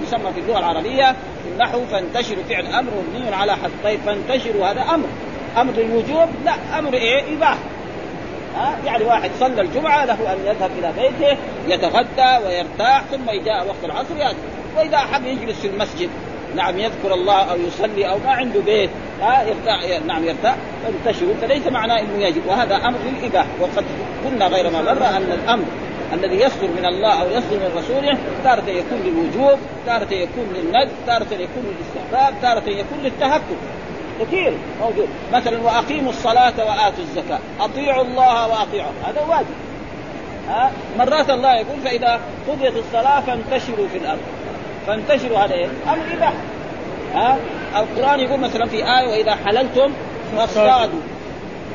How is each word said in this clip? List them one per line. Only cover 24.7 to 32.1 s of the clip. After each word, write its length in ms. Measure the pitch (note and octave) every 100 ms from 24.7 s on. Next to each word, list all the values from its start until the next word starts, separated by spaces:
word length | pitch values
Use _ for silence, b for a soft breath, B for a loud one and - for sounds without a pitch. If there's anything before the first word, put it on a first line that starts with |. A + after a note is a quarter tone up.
| D#3+
مر 100 | F3
أن 480 | C4 A#3+ F#3+ F#3 E3+
الأمر 220 | - A#3 E3 - - - -
الذي 220 | E3+ F#3 F#3+
يصدر 320 | C4 - F#3+
من 180 | F3+ F3+
الله 360 | F#3 G#3+ F#3+
أو 60 | F3+
يصدر 280 | A#3 A#3+ G#3
من 160 | F#3 E3
رسوله 400 | - C4 C#4+ C4 - -
تارة 260 | C4 A3+ G3
يكون 300 | F3+ - A#3+ F#3
للوجوب، 540 | E3 D#3+ F#3 C#4 D#4+ - - A#3
تارة 280 | A#3 G3+
يكون 400 | F#3+ E3+ B3 G#3+ F#3
للند، 340 | E3 A3+ B3+ - B3
تارة 200 | A#3 G#3+
يكون 320 | G3+ F3+ B3 A3
للاستحباب، 680 | E3+ E3 - -